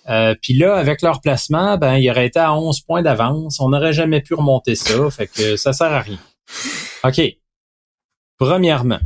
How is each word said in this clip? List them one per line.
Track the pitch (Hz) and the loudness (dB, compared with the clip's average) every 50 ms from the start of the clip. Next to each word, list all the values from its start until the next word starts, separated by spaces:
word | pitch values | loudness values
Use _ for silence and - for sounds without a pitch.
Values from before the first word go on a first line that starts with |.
| _ 131 | _ -4
Euh, | 113 113 113 113 110 - | -2 0 0 0 0 -2
puis | - - 127 | -2 -2 0
là, | 135 165 190 202 | 2 2 2 2
avec | 185 147 143 151 - | 2 0 0 -2 0
leur | 170 165 156 135 | 0 -2 -2 -2
placement, | - 151 135 120 - - 151 160 185 202 208 180 | -2 -2 -2 -2 -2 -2 -2 0 0 0 0 0
ben, | 151 131 131 | 0 2 2
il | 135 127 123 | 2 2 2
aurait | 113 127 123 120 | 2 0 0 0
été | - 165 | 0 0
à | 165 156 151 | 2 2 0
onze | 156 160 160 143 - | 0 0 -2 -4 -4
points | - - 165 175 | -4 -2 2 4
d'avance. | 170 156 127 110 117 123 147 156 160 151 139 - | 4 4 4 4 2 0 0 -2 -4 -6 -6 -2
On | 135 131 | 0 0
n'aurait | 139 143 151 160 151 | 2 2 2 2 2
jamais | 156 165 160 156 147 | 2 2 2 2 0
pu | - - 165 | 0 -2 -2
remonter | 143 143 139 135 123 - 123 113 | 0 2 2 2 2 0 -2 -4
ça. | - - - 110 123 147 147 | -2 -2 -2 0 0 0 0
Fait | - - 104 - | -2 -4 -8 -8
que | - - 107 107 107 | -4 -4 -2 -2 0
ça | 104 - 139 131 | 0 0 0 0
sert | - 170 160 | 2 0 0
à | 151 131 | 0 -2
rien. | 104 104 101 87 - _ _ _ _ - - - - 277 - - - - - - - | -4 -6 -10 -14 -16 _ _ _ _ -18 -14 -12 -10 -10 -10 -10 -12 -12 -8 -4 -2
OK. | 131 135 160 156 104 - _ _ _ _ _ _ _ _ _ _ _ _ _ _ _ _ _ _ _ _ - | -2 0 0 -4 -6 -6 _ _ _ _ _ _ _ _ _ _ _ _ _ _ _ _ _ _ _ _ -2
Premièrement, | 131 135 175 185 180 165 151 131 120 123 107 - - | -2 0 0 2 2 0 0 0 0 -2 -2 -2 -4